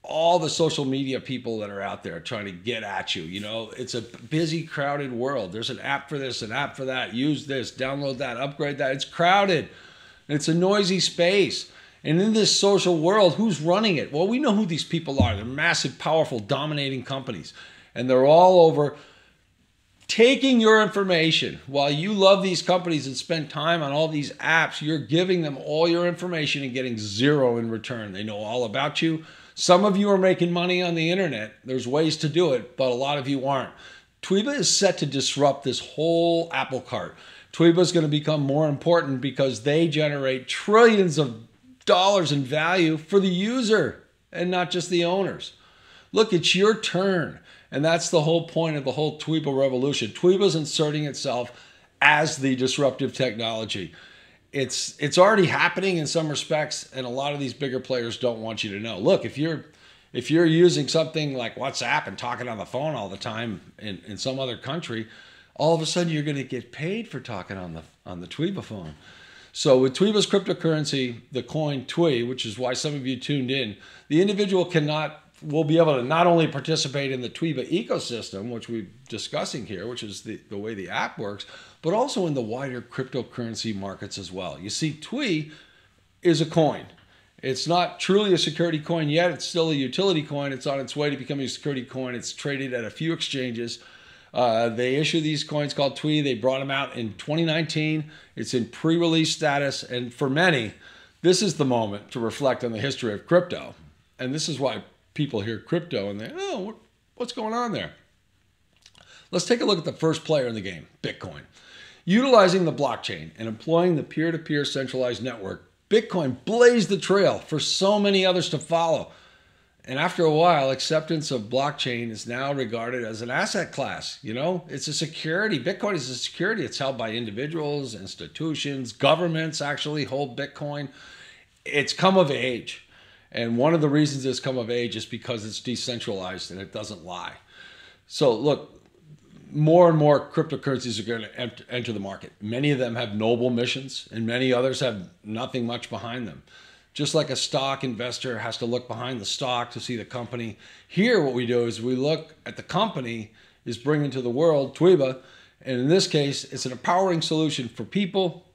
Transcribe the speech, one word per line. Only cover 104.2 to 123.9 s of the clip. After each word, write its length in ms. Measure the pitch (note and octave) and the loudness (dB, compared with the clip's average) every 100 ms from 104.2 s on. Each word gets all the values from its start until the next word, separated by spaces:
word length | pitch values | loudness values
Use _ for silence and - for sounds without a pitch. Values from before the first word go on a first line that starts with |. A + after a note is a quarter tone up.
| B2+ | -6
this 140 | D3+ D#3 | -4 -4
is 100 | C3 | -2
why 240 | C3+ A2 - _ _ | -4 -4 -12 _ _
people 260 | - C#3+ A2 | -4 -2 -2
hear 180 | G#2 A2 | -4 -8
crypto 520 | - - E3+ A2+ G2 | -4 -4 -2 -4 -4
and 100 | G2+ | -6
they, 100 | A2 E4 | -10 -8
"Oh, 220 | G4 C4+ | -6 -6
what, 180 | G3 A3 _ _ _ | -8 -12 _ _ _
what's 180 | _ A#3+ | _ -10
going 220 | - G#3+ | -6 -4
on 180 | A#3 A#3+ | -4 -2
there?" 200 | D3 E2 - _ _ _ _ _ _ _ _ - _ - - _ | -4 -6 -12 _ _ _ _ _ _ _ _ -20 _ -20 -20 _
Let's 160 | F3+ - | -4 0
take 140 | A#3+ | 2
a 40 | |
look 140 | G#3 F#3 | 2 0
at 60 | |
the 80 | D3+ | -2
first 320 | - D#3+ D#3 | 0 0 0
player 220 | - D3+ B2 | 0 0 0
in 80 | |
the 60 | A2+ | -4
game, 260 | F#2+ E2+ - _ | -8 -10 -16 _
Bitcoin. 400 | A2+ G2+ F#2+ D2 - _ - - - - | -10 -10 -14 -14 -20 _ -20 -20 -20 -12
Utilizing 600 | - G3+ C4+ A#3 F#3+ F#3 | 2 2 8 10 10 6
the 80 | E3 | 2
blockchain 580 | C3+ C#3 A2 - F2 D#2+ - | 0 -2 -2 -6 -8 -12 -10
and 100 | A2+ | -10
employing 480 | G#2+ - E3+ F3+ D#3+ | -8 2 4 4 2
the 60 | |
peer-to-peer 640 | - - E3 D#3+ D#3+ D3+ | -2 -2 -2 -2 -4 -2
centralized 600 | C#3 C#3 B2+ C3 B2 A2 | -2 -4 -4 -2 -2 -2
network, 480 | B2 A#2 F#2+ - - _ _ | -8 -8 -10 -10 -14 _ _
Bitcoin 480 | G#3+ A3+ F#3 C#3+ - | 2 2 -2 -2 -4
blazed 440 | - A3+ A#3+ A#3+ E3+ | -2 6 8 8 2
the 100 | G3 | 0
trail 400 | - G3 E3 G#2 | 2 4 4 2
for 200 | - D3+ | -4 -4
so 400 | - - F#3+ G#3 | -2 0 2 4
many 280 | G3+ G3 F#3 | 4 4 4
others 240 | F3+ - | 2 0
to 80 | D3+ | -4
follow. 520 | - E3 E3 C#3+ - - - _ _ _ _ _ - | 0 0 2 0 -2 -16 -20 _ _ _ _ _ -8
And 120 | C3 | -2
after 260 | F3 F3+ | -2 2
a 80 | D#3+ | 4
while, 380 | D3+ E3+ D#3 C3+ | 6 6 6 2
acceptance 600 | C3 - D#3 D#3 E3 D3 | 0 0 -2 0 -4 -2
of 200 | B2+ G#2 | -6 -2
blockchain 600 | B2+ C#3+ D3+ C3 A#2 A#2 | -2 -2 -2 -4 -4 -6
is 160 | G#2+ A2+ | -8 -8
now 260 | A#2+ C#3 | -6 -4
regarded 500 | C#3+ A#2 A#2 A#2 B2+ | -4 -4 -4 -4 -6
as 160 | A2+ A2 | -6 -8
an 100 | A#2+ | -4
asset 400 | C#3 G#3+ G3+ C#3+ | -2 -2 -4 -6
class. 480 | - A#2+ | -6 -6